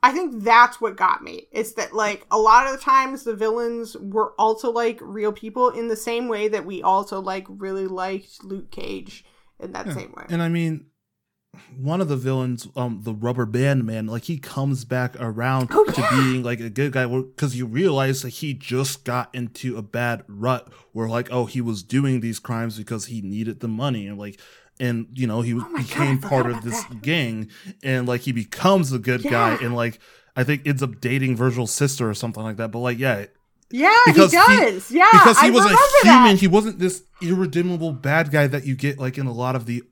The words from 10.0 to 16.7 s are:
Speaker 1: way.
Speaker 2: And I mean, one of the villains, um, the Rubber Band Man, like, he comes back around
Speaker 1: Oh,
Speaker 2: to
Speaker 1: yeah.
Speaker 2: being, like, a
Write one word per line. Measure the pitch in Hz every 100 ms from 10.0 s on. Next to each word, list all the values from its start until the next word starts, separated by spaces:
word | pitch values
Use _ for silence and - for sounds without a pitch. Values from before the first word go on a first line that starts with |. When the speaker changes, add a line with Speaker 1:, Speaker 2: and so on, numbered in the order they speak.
| 90 -
Speaker 1:
way. | -
Speaker 2:
And | 170
I | 170
mean, | 170 165 156 - _ _ _ _ _ _ - _ 131
one | 131 175
of | 180
the | 139
villains, | 127 131 127 120 - -
um, | 123 107
the | 107
Rubber | 107 117 123
Band | 117 117 139 135 113
Man, | 110 110
like, | 113
he | - 160
comes | - - 139 135
back | 120 127 123 -
around | 117 110 123 131 123
Speaker 1:
Oh, | -
Speaker 2:
to | 415 -
Speaker 1:
yeah. | - 131
Speaker 2:
being, | 131 127
like, | 120 120
a | 117